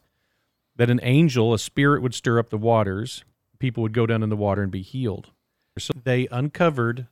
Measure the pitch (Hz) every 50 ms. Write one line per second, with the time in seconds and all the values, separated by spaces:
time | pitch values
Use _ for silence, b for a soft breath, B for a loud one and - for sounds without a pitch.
0 | _ _ _ _ _ _ _ _ _ _ _ _ _ _ _ - 120 120 123 123
1 | - 123 127 147 170 160 123 123 110 117 117 101 - - - - 139 143 143 -
2 | 123 127 113 - - 127 117 117 110 - - 107 107 117 117 110 104 98 95 98
3 | 113 127 - - - _ _ _ _ _ _ - - 127 117 - 113 110 107 123
4 | 117 110 117 110 110 107 107 104 104 101 98 98 101 95 92 95 92 - - 131
5 | 127 113 92 - - - _ _ _ _ _ _ _ _ - - - - 147 135
6 | 120 135 123 127 127 - 123 127 139 147 - - 180 170 151 131 117 117 117 127
7 | 123 -